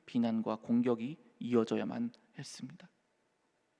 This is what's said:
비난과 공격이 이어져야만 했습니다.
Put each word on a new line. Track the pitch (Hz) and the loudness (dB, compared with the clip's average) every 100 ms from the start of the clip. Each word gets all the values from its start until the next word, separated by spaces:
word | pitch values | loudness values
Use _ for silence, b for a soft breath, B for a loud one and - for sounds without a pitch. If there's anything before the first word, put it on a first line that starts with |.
| - | -4
비난과 | 123 117 113 107 110 | 0 2 2 0 -2
공격이 | - 120 123 113 127 160 - - | 2 2 4 2 -2 -10 -16 -10
이어져야만 | 120 120 113 110 104 120 117 - _ - | 2 4 4 0 -2 -4 -6 -8 _ -14
했습니다. | 139 - 131 165 - _ _ _ _ _ _ _ _ | -14 -12 -14 -16 -20 _ _ _ _ _ _ _ _